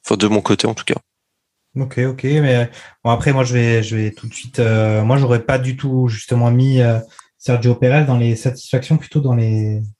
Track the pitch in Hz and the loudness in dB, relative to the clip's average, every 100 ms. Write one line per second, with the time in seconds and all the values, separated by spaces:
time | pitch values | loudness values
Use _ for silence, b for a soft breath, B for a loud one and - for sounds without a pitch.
0 | - 107 107 104 - 101 113 113 - 127 | -4 -2 0 0 0 -2 -2 -4 -6 -8
1 | _ _ _ _ _ _ _ 131 131 123 | _ _ _ _ _ _ _ -8 -6 -4
2 | 127 131 131 151 143 123 117 B B B | -6 -4 -2 0 2 2 0 B B B
3 | 117 117 151 135 123 123 117 113 104 110 | -2 0 0 0 0 2 2 0 0 -4
4 | 107 - 113 - 120 - 113 110 110 107 | -4 -6 -14 -14 -10 -2 2 2 2 2
5 | 110 139 131 120 117 135 127 127 139 131 | 2 2 2 2 0 -2 -2 -4 -2 0
6 | 127 107 - 120 120 123 131 131 120 113 | 0 -2 -2 0 2 4 4 4 2 0
7 | - B B _ - 123 120 120 127 143 | -4 B B _ -2 0 2 2 2 2
8 | 143 120 117 113 127 - - 123 - 156 | 2 2 0 0 -4 -6 -4 -4 0 -2
9 | - 151 135 120 113 110 107 104 104 | -2 -4 0 0 0 0 -2 -4 -8